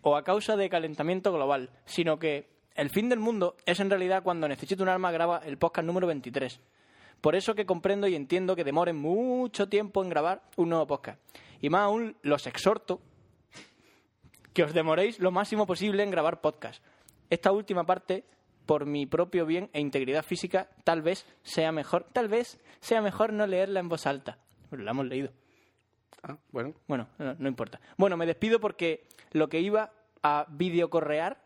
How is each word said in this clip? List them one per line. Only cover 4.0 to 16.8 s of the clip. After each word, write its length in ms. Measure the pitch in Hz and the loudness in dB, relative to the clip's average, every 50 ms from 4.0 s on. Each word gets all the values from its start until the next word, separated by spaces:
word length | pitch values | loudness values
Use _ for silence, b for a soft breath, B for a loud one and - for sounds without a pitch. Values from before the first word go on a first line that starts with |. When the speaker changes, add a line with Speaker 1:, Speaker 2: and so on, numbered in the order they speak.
| 185 180 190 190 | 2 2 0 2
Speaker 1:
cuando 260 | 180 185 175 165 156 147 | 2 0 -2 0 -2 -4
Necesito 340 | 139 - - - 196 185 | -4 -6 -4 -6 -4 0
un 60 | 190 185 | 2 0
Arma 220 | 185 185 185 180 | 2 2 0 0
graba 320 | 170 160 170 170 175 165 156 | 0 2 0 0 0 -2 -4
el 140 | 156 139 - | -8 -2 0
podcast 280 | - 170 - - 160 | 0 0 0 -2 -2
número 200 | 165 175 185 185 | 0 0 0 0
veintitrés. 540 | 175 156 139 - 123 120 139 135 123 - - b b b b b b b b b b b b | 0 -2 -4 -6 -6 -4 -4 -4 -4 -8 -14 b b b b b b b b b b b b
Por 140 | - 151 160 | 2 2 2
eso 200 | 190 190 - 214 | 4 0 0 -2
que 100 | 208 208 | -2 0
comprendo 400 | 180 185 170 - 190 202 202 202 | 0 0 0 2 0 0 2 2
y 80 | 196 180 | 0 0
entiendo 400 | 151 139 131 170 185 185 185 185 | -2 -2 0 0 0 2 0 0
que 60 | 170 165 | 0 0
demoren 320 | 139 139 165 175 175 165 | 0 2 2 2 2 0
mucho 720 | 151 143 160 180 214 247 254 247 254 254 233 - - 202 196 | -2 -2 0 0 0 0 0 0 0 -2 -2 -2 -2 -2 2
tiempo 340 | 202 202 214 202 - 196 | 2 0 0 2 -2 -2
en 60 | 190 180 | -2 2
grabar 340 | 165 151 151 170 190 - _ _ - | 0 2 2 2 -2 -4 _ _ 0
un 120 | - 170 170 | 0 2 2
nuevo 160 | 165 165 151 | 2 0 2
podcast. 340 | 139 143 135 - 117 - _ B B B B B B B B | 0 -2 -4 -4 -12 -14 _ B B B B B B B B
Y 80 | - 143 | -2 2
más 140 | 165 190 | 2 4
aún, 340 | 208 202 208 233 233 220 - _ | 4 2 2 0 -2 -6 -10 _
los 240 | - 143 147 143 - | 2 2 2 2 0
exhorto 540 | 135 - - - 190 214 - _ - 180 - _ _ _ _ _ _ _ _ _ _ B B B B B B B B B B B B _ _ _ - - - _ - | -8 -10 2 2 2 2 2 _ -6 -6 -6 _ _ _ _ _ _ _ _ _ _ B B B B B B B B B B B B _ _ _ -20 -20 -20 _ -4
que 100 | _ - | _ 0
os 100 | 165 147 | 2 4
demoréis 460 | 160 170 160 160 156 170 196 233 226 - | 2 2 2 4 2 2 2 0 0 0
lo 120 | 180 185 | 0 2
máximo 360 | 180 185 208 - 220 214 214 | 2 0 -2 0 0 0 0
posible 360 | 180 180 - 190 214 196 196 208 | 0 0 -2 0 0 0 0 0
en 60 | 202 | 0
grabar 300 | 185 165 151 165 170 - | 0 2 0 0 0 0
podcast. 420 | - 156 - - - - - - | -2 -2 -2 -2 -14 -14 -14 -18